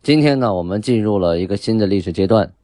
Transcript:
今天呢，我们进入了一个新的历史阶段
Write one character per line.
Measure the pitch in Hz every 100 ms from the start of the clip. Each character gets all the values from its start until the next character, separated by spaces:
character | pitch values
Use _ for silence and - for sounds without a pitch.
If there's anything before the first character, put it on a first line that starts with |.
今 | - 156
天 | 151 139
呢， | 123
我 | 92
们 | 87 101
进 | 107 120
入 | 107 104
了 | 90 85
一 | 90
个 | 101
新 | - 113
的 | 101
历 | 101
史 | 92
阶 | 85 95
段 | 110 - _